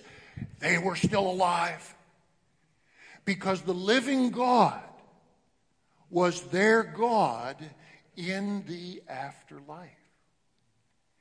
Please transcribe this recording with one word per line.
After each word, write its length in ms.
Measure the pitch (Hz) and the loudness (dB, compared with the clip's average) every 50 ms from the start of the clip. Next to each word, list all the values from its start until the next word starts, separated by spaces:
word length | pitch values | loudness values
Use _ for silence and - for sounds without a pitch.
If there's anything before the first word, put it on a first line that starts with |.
| - - - - - - - - - - - - | -14 -18 -20 -20 -20 -18 -14 -12 -12 -12 -10 -4
they 200 | - 165 185 175 | -2 0 0 2
were 160 | 175 190 175 | 0 -2 -2
still 340 | 156 - - 208 196 196 185 | 0 0 0 2 0 0 0
alive. 640 | 185 185 185 175 175 170 170 175 165 156 - - - - _ _ _ _ _ _ _ _ _ _ _ _ _ _ _ _ _ _ _ _ - - - - - | 0 2 2 2 2 2 0 -2 -4 -8 -14 -20 -20 -20 _ _ _ _ _ _ _ _ _ _ _ _ _ _ _ _ _ _ _ _ -20 -20 -20 -8 -4
Because 380 | 196 190 - 185 190 190 170 | -4 -4 -2 0 -2 -2 -2
the 120 | 147 180 180 | -2 -4 -4
living 580 | 180 185 202 233 262 226 277 269 262 254 247 | -2 2 2 2 2 2 2 2 2 2 0
God 500 | 180 226 247 247 247 233 190 143 - - - - - - - - _ _ _ _ _ _ _ _ _ _ _ _ _ _ _ _ _ _ _ - | 0 0 2 4 6 6 6 6 4 -2 -10 -16 -20 -20 -20 -20 _ _ _ _ _ _ _ _ _ _ _ _ _ _ _ _ _ _ _ -4
was 320 | 180 170 180 175 165 - - - | 2 4 4 4 2 0 -6 -4
their 320 | - 185 202 220 220 226 | 0 2 4 6 6 4
God 760 | 214 165 156 180 226 240 233 214 175 135 117 117 120 131 135 - 156 151 - - - - - - _ _ _ | 2 0 -2 -2 0 2 2 2 2 2 0 -4 -6 -8 -10 -10 -14 -18 -18 -20 -20 -20 -20 -20 _ _ _
in 500 | 185 170 180 190 196 202 202 202 196 175 | -8 -6 -4 -4 -4 -4 -4 -4 -6 -6
the 380 | 151 175 175 175 180 185 - - - | -8 -10 -12 -12 -12 -14 -14 -14 -14
afterlife. 840 | 135 131 139 139 135 - - - 151 143 143 143 151 170 180 139 - _ _ _ _ _ _ _ _ _ _ _ _ _ _ _ _ _ _ _ _ _ _ _ _ _ | -12 -10 -10 -12 -14 -18 -20 -20 -20 -20 -18 -18 -18 -18 -18 -20 -20 _ _ _ _ _ _ _ _ _ _ _ _ _ _ _ _ _ _ _ _ _ _ _ _ _